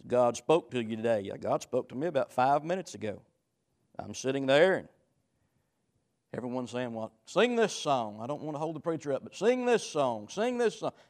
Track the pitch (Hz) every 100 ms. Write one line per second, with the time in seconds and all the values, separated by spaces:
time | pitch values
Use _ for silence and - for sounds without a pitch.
0 | - 120 123 117 - - - 127 113 110
1 | 117 110 98 98 98 147 - 127 - 123
2 | 165 143 - - 127 147 151 190 - 104
3 | 104 95 _ _ _ _ _ _ _ -
4 | 101 107 127 135 135 139 185 165 78 _
5 | _ _ _ _ _ _ _ _ _ _
6 | _ _ _ - 123 127 123 120 123 113
7 | 110 - - 170 240 233 214 - 156 135
8 | 110 104 117 147 147 147 160 156 170 165
9 | 147 131 - - 202 254 247 233 - 156
10 | 131 113 104 - 233 247 233 - 151 -